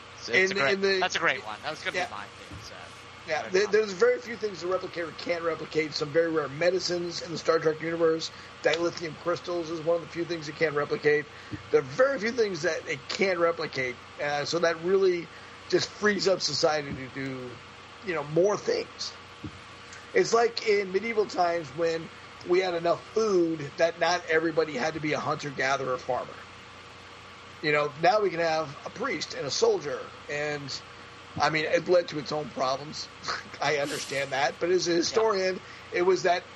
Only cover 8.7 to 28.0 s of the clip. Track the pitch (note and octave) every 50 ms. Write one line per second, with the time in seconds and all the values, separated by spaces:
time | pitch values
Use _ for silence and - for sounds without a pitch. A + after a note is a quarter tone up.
8.7 | D3+ E3 E3+ F3 D3+ - F3 D#3+ C#3+ - - E3 F3 D3+ - - F3 F3 E3 D#3
9.7 | E3+ E3 D3+ D#3+ E3+ E3+ D#3+ D3 - E3 E3+ D3+ E3+ E3 D3+ C#3+ D3+ - E3 D#3
10.7 | C#3+ D3 D3 C#3+ D3+ D3 - D3+ D3 D3 D3 - - - - - - - - -
11.7 | - D3+ D3 C3 C3+ D3+ B3+ C#4 C#4 A#3+ F#3+ A3+ A#3 B3+ A3+ G#3 F#3+ D#3+ D3+ E3+
12.7 | D#3+ - - - D#3+ C#3+ - - - - F#3+ G3 F#3 E3+ E3+ E3+ E3+ E3 D#3+ D3
13.7 | - C#3 C3 B2 A#2+ - - - - - D#3 C#3+ D3 D3 C#3+ C3+ - E3+ E3+ E3
14.7 | E3+ E3 E3 F3 G3 F#3+ G3 F#3 F3+ F3 D#3+ D#3 - - - - - - - -
15.7 | - E3+ - - - - G3+ G#3 G#3 F#3 - G3 F#3 - - - D3 - - E3
16.7 | D3+ D3+ D3 C#3+ C#3 C3+ C3+ B2+ - C#3 C3+ C3+ C3 C3 B2+ B2 A#2 A2+ - -
17.7 | - - - - - - - F#3+ E3+ D#3 C#3 D3 D3+ E3 F3+ G#3 G#3 E3+ - -
18.7 | - - D#3 - - - - - - - - - - - - - - - - -
19.7 | - - - - - - - - - - F#3 E3 - A#3 A#3+ A3+ A#3 - - A3+
20.7 | G#3 G3+ G3+ F#3 F#3 G3 G#3 A#3 A3+ G#3 G#3 - - G3 F3+ F3 E3+ E3+ E3 C3+
21.7 | B2+ D#3+ E3+ E3 E3 E3 E3 - - - - - - - - F3 F3 F3+ F#3+ F#3
22.7 | F3 E3+ E3 F3+ E3 C#3+ - - - G#3+ A3 A3 G3 F3+ E3+ E3 E3 D#3 C#3+ C#3
23.7 | - - E3 E3+ E3+ E3+ E3+ E3 F3 F3 - - D#3+ D#3+ D#3+ E3+ D#3 D#3 D#3+ D#3
24.7 | D3+ B2 - D#3+ D#3 D#3 D3 D#3 D3 A2 G#2 C3+ D3+ D3 - D3 C3+ C3+ C3+ C3
25.7 | C#3 C3+ C3+ B2+ B2+ B2+ - - B2+ A#2 F2+ - - - - - - - - -
26.7 | - - - - - - - - - - - - - - - - - - - D3+
27.7 | D3 D3 D3 D3 C3+ C#3